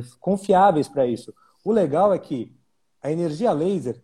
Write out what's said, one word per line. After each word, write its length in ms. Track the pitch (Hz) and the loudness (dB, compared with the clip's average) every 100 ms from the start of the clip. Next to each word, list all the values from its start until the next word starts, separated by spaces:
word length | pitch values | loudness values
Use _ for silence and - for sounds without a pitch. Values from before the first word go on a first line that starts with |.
| 120 - | -4 -8
confiáveis 680 | - 196 196 185 202 156 135 | -4 -2 2 4 4 4 0
pra 200 | 139 123 | 0 -2
isso. 260 | 113 - - _ _ 180 | -2 -8 -20 _ _ -2
O 60 | |
legal 420 | 226 170 147 202 | 0 2 2 2
é 60 | 185 | 2
que 360 | - 131 110 _ _ _ _ _ | -4 -8 -8 _ _ _ _ _
a 80 | 139 | -6
energia 400 | 160 170 151 180 | -4 -4 -2 -2
laser, 500 | 151 170 196 123 113 | 0 0 -2 -4 -8